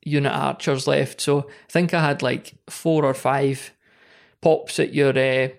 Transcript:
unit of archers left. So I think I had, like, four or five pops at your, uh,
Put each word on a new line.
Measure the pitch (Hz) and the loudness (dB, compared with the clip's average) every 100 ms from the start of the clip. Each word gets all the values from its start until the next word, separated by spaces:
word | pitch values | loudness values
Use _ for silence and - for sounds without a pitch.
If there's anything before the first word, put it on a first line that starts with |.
unit | 147 143 139 | -2 0 0
of | - | 0
archers | 139 135 - 135 143 | -2 -2 -2 -2 0
left. | 143 135 - | 0 0 -4
So | - 143 | 0 0
I | 139 - - | -2 -14 -4
think | 170 175 | 0 0
I | 175 151 | 2 0
had, | 139 | 0
like, | 127 123 - - - | -2 -2 -6 -20 -18
four | - 165 156 | -6 0 2
or | 139 | 2
five | 131 131 139 139 135 - _ _ _ _ - _ - | 0 0 0 0 -2 -8 _ _ _ _ -20 _ 0
pops | 165 160 - - | 2 2 0 -2
at | 143 | -2
your, | 147 139 | 2 2
uh, | 131 131 131 131 | 2 2 0 -2